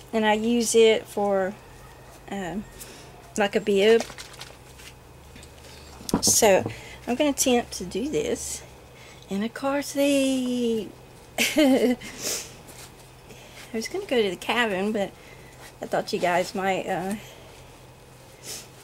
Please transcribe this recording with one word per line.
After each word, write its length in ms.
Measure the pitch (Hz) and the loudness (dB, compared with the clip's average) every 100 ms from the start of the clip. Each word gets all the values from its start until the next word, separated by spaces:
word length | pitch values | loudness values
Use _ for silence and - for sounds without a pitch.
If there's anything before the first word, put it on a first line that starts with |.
| - | -4
and 120 | 226 | 0
I 100 | 214 | 2
use 400 | 214 226 240 220 | 2 2 2 4
it 320 | 226 220 220 - | 6 8 6 0
for, 480 | 214 202 196 190 208 - - - - - - - | -2 0 2 0 -6 -18 -20 -20 -20 -20 -20 -12
um, 340 | 202 175 190 - - - - - - - - | -8 -6 -8 -10 -16 -18 -18 -20 -20 -10 -2
like 200 | 202 214 | 0 0
a 40 | |
bib. 440 | 208 196 208 226 - - - - - - - - - - - - - - - - - - - - - 185 | 2 4 6 6 2 -12 -18 -18 -20 -20 -20 -20 -20 -20 -20 -20 -20 -20 -20 -20 -20 -20 -20 -14 -4 -2
So, 500 | - - 214 185 - - - - - | 2 4 6 6 2 -8 -14 -12 -6
I'm 80 | 247 | 0
gonna 140 | 302 | 0
attempt 420 | 269 262 240 - - | 2 2 2 0 -10
to 60 | |
do 240 | 180 185 285 | -6 -6 -2
this 540 | 151 - 247 - - - - - - - - - | -2 -2 -4 -6 -12 -14 -20 -20 -20 -20 -20 -8
in 120 | 196 | -4
a 60 | 226 | -4
car 340 | - 269 285 | -4 -4 -4
seat. 1080 | 269 277 285 277 269 262 247 247 240 220 185 - - | -4 0 2 4 2 0 -2 -2 0 -2 -4 -14 -20
<laughs> 260 | - - - - 294 | -20 -12 -4 0 4
I 400 | 277 254 240 247 - - - - - - - - - - - - - - - - - | 6 6 4 0 -6 -10 -8 -8 -10 -18 -20 -20 -20 -20 -20 -20 -20 -20 -20 -20 -10
was 160 | 226 220 | -8 -6
gonna 160 | 370 | -6
go 160 | 403 247 | -2 0
to 80 | 202 | 0
the 60 | 175 | -2
cabin, 560 | - 247 226 185 202 | -2 0 0 0 -2
but 180 | 220 190 - - - - - - - | -2 -4 -6 -20 -20 -20 -20 -20 -12
I 60 | 240 | -4
thought 260 | 165 - | -2 -2
you 60 | 190 | -2
guys 360 | 175 175 180 | 2 2 0
might, 320 | 196 190 185 156 | -2 -2 -2 -2
uh, 280 | 175 190 214 - - - - - - - - - - - - - - - - | -4 -4 -6 -10 -20 -20 -20 -20 -20 -20 -20 -20 -20 -20 -20 -14 -14 -16 -14